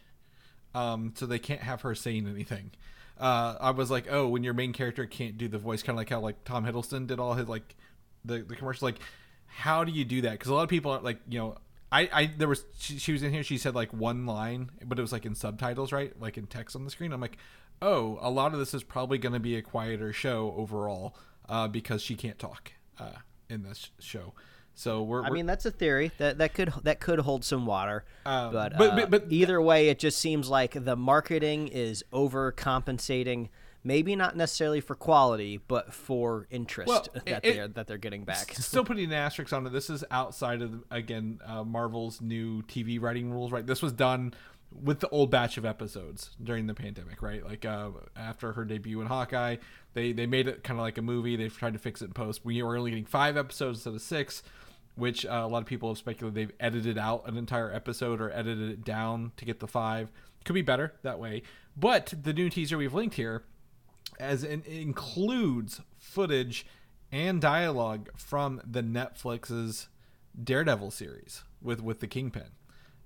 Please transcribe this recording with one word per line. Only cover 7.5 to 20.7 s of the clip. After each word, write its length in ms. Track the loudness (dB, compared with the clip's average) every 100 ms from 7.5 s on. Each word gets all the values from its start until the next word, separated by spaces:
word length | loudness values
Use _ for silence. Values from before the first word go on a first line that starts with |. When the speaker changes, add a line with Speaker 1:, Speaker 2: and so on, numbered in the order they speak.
| -4 -8 -18 -20 -20 -20 -14
Speaker 1:
the, 200 | -6 -6
the 120 | -6 -6
commercials. 280 | -6 -2
Like, 160 | -2 -2 -8 -18 -20 -20 -18
how 360 | -4 2 4
do 80 | 4
you 140 | 0 0
do 160 | 2
that? 180 | 0 0
'Cause 100 | 2
a 40 |
lot 100 | 4
of 60 | 4
people 220 | 2 2
are, 100 | 0
like, 180 | -2 -4 -4
you 120 | -4
know, 180 | -4 -6 -14 -20 2
I, 180 | 4 6
I, 120 | 4 2 2
there 100 | 2
was, 160 | 2 -2 -10
she, 220 | -8 -4
she 120 | 0
was 100 | 0
in 100 | 2
here, 80 | -2
she 140 | 0 -2
said, 160 | 0
like, 180 | 0 -2
one 360 | 0 0 0 -2
line, 420 | -2 -2 -4 -8 -10 -6
but 140 | -2
it 20 |
was, 100 | -2
like, 140 | -2 -4
in 80 | -4
subtitles, 560 | -4 -2 -2 -2 -2
right? 220 | -2 -2 -6
Like, 160 | -8 -6
in 80 | -8
text 300 | -8 -10 -10
on 80 | -10
the 60 |
screen. 200 | -6 -6
I'm 80 | -4
like, 180 | -6 -8 -20 -20 -20 0
"Oh, 380 | 4 4 4 0
a 80 | 0
lot 240 | 4 4
of 60 | 2
this 140 | -2 -4
is 80 |
probably 340 | -6 -4 0 2
gonna 220 | 2 0
be 160 | 0 -2
a 40 |
quieter 500 | -2 -4 -2 -2 -4
show 400 | -2 0 0 0 -2
overall, 600 | -4